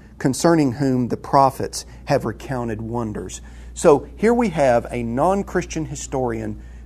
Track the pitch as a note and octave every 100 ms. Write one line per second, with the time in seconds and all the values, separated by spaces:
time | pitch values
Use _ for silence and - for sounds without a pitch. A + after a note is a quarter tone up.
0 | - - C#3 B2+ E3+ E3 C#3 A#2 C3+ B2+
1 | A#2+ - - C#3+ C3+ - - - - -
2 | - C3+ B2 - - B2+ A#2 G#2+ A2 A#2+
3 | A2 F#2+ F#2 - - - - - F3 C#3+
4 | - - G#3+ A#3+ A3+ D#3+ C3+ A#2+ A2+ B2
5 | A#2 A#2+ E3 G3+ F#3+ F#3 - D#3+ C#3+ C#3
6 | - C3+ B2 A2+ G#2+ G#2 - -